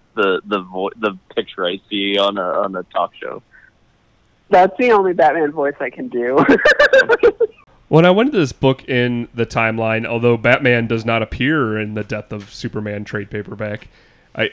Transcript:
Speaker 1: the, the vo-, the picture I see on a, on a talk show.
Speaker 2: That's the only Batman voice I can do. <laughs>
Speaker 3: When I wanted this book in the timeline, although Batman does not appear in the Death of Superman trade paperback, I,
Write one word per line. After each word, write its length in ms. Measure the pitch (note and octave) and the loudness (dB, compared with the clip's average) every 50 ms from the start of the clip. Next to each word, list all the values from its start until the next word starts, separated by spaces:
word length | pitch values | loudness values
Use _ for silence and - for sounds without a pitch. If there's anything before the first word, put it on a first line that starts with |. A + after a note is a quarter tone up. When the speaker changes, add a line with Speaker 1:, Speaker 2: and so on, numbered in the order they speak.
| _ _ _ | _ _ _
Speaker 1:
the, 280 | A2+ G2+ G2 F#2 F2 - | -2 -2 0 -2 -2 -4
the 160 | G#2 G#2+ G2 | -6 -6 -6
vo-, 300 | F#2 F#2 F#2 F#2+ F#2+ G2 - | -6 -8 -8 -8 -6 -6 -6
the 200 | - A2 G#2 F#2+ F#2 _ _ - | -6 -6 -6 -6 -6 _ _ -8
picture 320 | A#2 A2 - - - F#2 | -8 -8 -8 -8 -6 -6
I 140 | F2 F#2 G2 - _ | -6 -6 -8 -10 _
see 300 | G#2 G2+ G2 G2 G2+ G2 | -8 -6 -4 -2 0 0
on 180 | G2 G2+ G2+ | 0 0 -2
a, 60 | G2+ F#2 | -4 -4
on 340 | F2+ D#2 F2+ G#2 G2 F#2+ | -4 -2 -2 -4 -4 -6
a 60 | F#2 F#2 | -10 -12
talk 320 | - - F#2 F2 - - | -8 -6 -4 -4 -4 -6
show. 280 | - - - - - - _ _ - _ _ _ _ _ _ _ _ _ _ _ _ _ _ _ _ _ _ | -12 -14 -14 -14 -14 -18 _ _ -20 _ _ _ _ _ _ _ _ _ _ _ _ _ _ _ _ _ _
Speaker 2:
That's 260 | G3 F#3 F#3 G3 F#3+ - | 4 4 4 4 2 0
the 140 | B3 B3 A3+ | 2 4 4
only 220 | G3+ F#3+ F#3 F3 | 4 4 2 2
Batman 360 | E3+ E3+ D3+ C#3+ E3 D#3 D3 | 2 2 2 4 2 0 -2
voice 240 | D3 D#3+ C#3+ C#3+ C#3 - | -2 -2 -2 -2 -4 -4
I 80 | C#3+ B2+ | -8 -10
can 200 | - - C3 B2 | -8 -10 -10 -8
do. 360 | - A#2+ A#2+ A#2+ C3 C#3+ - - | -6 -4 -2 0 2 2 4 4
<laughs> 60 | - - - D5+ C#5 - C#5+ - - C5+ B4+ - A#4 - - - - - A#4 G#4+ - _ _ _ _ _ _ _ | 4 4 4 2 4 4 4 6 6 4 6 4 2 4 4 2 4 2 0 -2 -2 _ _ _ _ _ _ _
Speaker 3:
When 160 | - D#3 E3+ | 4 4 6
I 60 | F3+ | 6
wanted 220 | F#3 G3+ A#3 C#4+ D4+ | 4 4 2 0 0
this 180 | G3+ D#3+ B2 - | 0 -2 -2 -2
book 300 | - - C3+ C3+ - - - | 0 0 0 0 0 -4 -4
in 400 | C3 B2 B2 B2 A#2+ A#2+ A#2+ - - | -2 0 0 0 -2 -4 -6 -8 -6
the 140 | A#2 A#2 | -6 -6
timeline, 580 | A2 - A#2+ A2+ A2+ A2 A2+ A2+ A2+ A2 A2+ A2+ | -4 -2 -2 -2 -2 -2 -2 -2 -2 -2 -2 -4
although 320 | - A#2 A#2 A#2 A#2+ A#2 | -4 -4 0 2 2 2
Batman 520 | A2+ A2 A#2+ B2 - D3+ B2+ A#2+ A#2 A#2 A2 | 2 2 2 2 2 4 2 2 2 2 0
does 160 | A#2+ A2+ A2 | -2 -2 -2
not 160 | A#2 A2+ A2+ A2+ | -2 -2 -2 -2
appear 560 | - - - B2 C3+ D#3+ D#3 B2+ A2 G#2+ G#2+ | -4 -4 -4 -2 0 0 0 0 -2 -2 -4
in 160 | G#2+ G#2+ G#2+ | -4 -6 -6
the 80 | G#2+ G#2 | -8 -8
Death 300 | G#2 A2 G#2+ G#2 - A2+ | -6 -8 -10 -8 -10 -12
of 200 | G#2+ G2+ - - | -12 -12 -14 -14
Superman 520 | - - B2+ - A2 G#2+ G#2 G#2 G#2 G#2 | -12 -10 -8 -8 -8 -8 -6 -8 -8 -8
trade 260 | - - G#2 G2+ - | -8 -8 -8 -8 -8
paperback, 560 | - G#2 G#2 - - G#2 A2 G#2 G#2 G#2+ - - _ _ _ _ _ _ _ _ - | -8 -10 -10 -10 -10 -10 -8 -8 -8 -10 -14 -18 _ _ _ _ _ _ _ _ -6
I, 160 | - A2+ - | -6 -4 -4